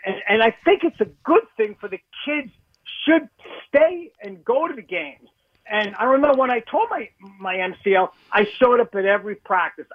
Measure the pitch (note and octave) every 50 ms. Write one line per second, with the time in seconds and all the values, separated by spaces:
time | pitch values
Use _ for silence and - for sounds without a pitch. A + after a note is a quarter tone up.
0 | - G3 G3+ G3+ - G#3 G#3 A3 A3+ A3+ - - - E4+ G4+ - E4+ D#4+ - -
1 | G#3+ - - _ - - E4 A4+ A4+ - _ - G#3+ G#3 G3+ - G#3 G3 F#3+ -
2 | _ _ - - - C#4 D4+ D4 C4+ G3 - _ _ _ _ _ _ - - -
3 | - D4 D#4+ D#4+ D4+ - _ _ - - - - - _ - C#4+ D#4 E4 F4+ E4+
4 | E4+ - _ _ G#3+ G3+ G3 E3+ _ - B3 C#4 E4 E4+ D4 A#3 E3+ C#3 F#3 E3+
5 | D3+ C#3+ A#2+ A#2 A#2+ _ _ _ _ _ _ _ _ - G#3+ G#3+ G#3 G3+ G#3 G3
6 | A3+ B3+ C4+ C#4 D4 D4 C4+ C4 C4 B3 B3 A#3 A#3 - - D4+ A4+ A4+ A4 D#4
7 | A3 - _ _ F#3+ G3 G3 G3 F#3+ F#3 F#3 F#3+ F#3 F#3+ - - - G3+ F#3+ F#3
8 | F#3 F#3 - _ _ _ G#3+ G#3 G#3 G#3 - - B3+ B3 A#3+ A#3 A3+ A#3 - G3
9 | F#3+ G3 G3+ G3+ G3 G#3 G3 - _ - F#3+ F3+ E3 D#3 - - - -